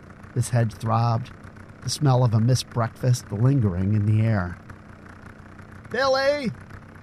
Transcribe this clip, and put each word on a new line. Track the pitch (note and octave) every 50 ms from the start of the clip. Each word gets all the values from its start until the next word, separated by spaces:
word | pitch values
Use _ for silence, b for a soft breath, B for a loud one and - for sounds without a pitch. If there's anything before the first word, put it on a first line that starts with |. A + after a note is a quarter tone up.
| - - - - - - -
His | B2 A#2 -
head | B2 A#2+ A#2 G#2+
throbbed, | - - - A2+ A2+ A2+ A#2 A#2+ A2+ A2+ A#2+ - - - - - - - - - - -
the | - B2+
smell | - - D3 C#3 B2+ B2
of | B2+ A#2 G#2
a | A2
missed | A2 B2 C3 B2 - -
breakfast | - A#2+ A2+ A2 - - - B2+ B2 - - -
lingering | G#2+ G2+ A#2 C3 C#3+ C#3 G#2+ G#2 E2+ F2+ F#2+ G2 G#2+
in | G#2+ G#2
the | G#2+ G#2+ G#2+
air. | A2 A2+ A2 G2+ F2+ F2 E2+ - - - - - - - - - - - - - - - - - - - - - - - - - - -
"Billy!" | - A3 C4+ C4+ C4 C4+ C4+ C#4 D4 D4 C4+ G3+ - - - - - - - - - -